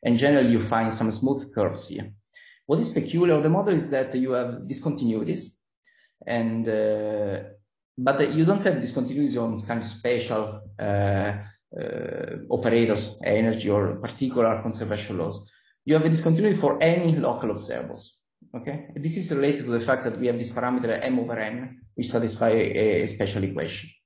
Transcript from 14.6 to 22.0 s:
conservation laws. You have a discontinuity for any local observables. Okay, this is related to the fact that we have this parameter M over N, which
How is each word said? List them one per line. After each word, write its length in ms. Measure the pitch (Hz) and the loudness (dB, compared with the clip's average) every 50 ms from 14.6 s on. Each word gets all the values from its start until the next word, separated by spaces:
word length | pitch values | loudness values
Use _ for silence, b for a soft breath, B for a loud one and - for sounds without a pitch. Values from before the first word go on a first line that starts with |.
conservation 580 | - 117 110 - 113 104 107 101 - - 104 90 | -2 -6 -6 -6 -4 -4 -4 -6 -6 -6 -4 -4
laws. 220 | 82 82 - 104 b b b b b b b b _ | -4 -4 -6 -8 b b b b b b b b _
You 80 | - 151 | 2 2
have 120 | 156 156 | 4 4
a 20 | 170 | 4
discontinuity 480 | 160 - - 165 160 165 202 214 190 | 2 2 4 2 2 4 4 2 2
for 260 | - - 143 - - - | 4 2 2 2 4 4
any 320 | 165 170 175 175 165 160 | 4 4 4 4 2 2
local 360 | 143 127 127 120 117 - 113 | 2 2 0 -2 -2 -2 -4
observables. 580 | 104 - - - - 60 62 - - - - - _ _ _ _ _ _ - _ - | -4 -4 -6 -8 -8 -8 -6 -8 -12 -14 -16 -20 _ _ _ _ _ _ -20 _ -14
Okay, 320 | 123 120 - 143 151 - - - | -12 -10 -8 -10 -10 -10 -12 -12
this 200 | - 143 165 160 | -6 -6 -4 -4
is 160 | 208 180 - 156 | -4 -4 -4 0
related 340 | 139 139 143 143 139 127 | 2 2 2 2 0 -2
to 40 | 120 | -2
the 100 | 120 117 | -2 0
fact 240 | 113 - 131 127 - | 2 2 0 0 0
that 140 | 123 107 98 | -4 -4 -2
we 80 | 123 | -2
have 120 | 123 117 117 | 0 0 0
this 120 | 117 113 | -4 -6
parameter 480 | - 123 120 123 127 127 120 117 113 - - | -4 -2 -2 0 0 0 0 0 -2 -2 -2
M 160 | 131 127 127 | 0 0 0
over 200 | 117 113 117 110 | 0 -2 -4 -4
N, 420 | 107 107 117 123 127 127 - - - - _ | -4 -6 -6 -8 -10 -12 -14 -18 -20 -18 _
which 140 | - | -6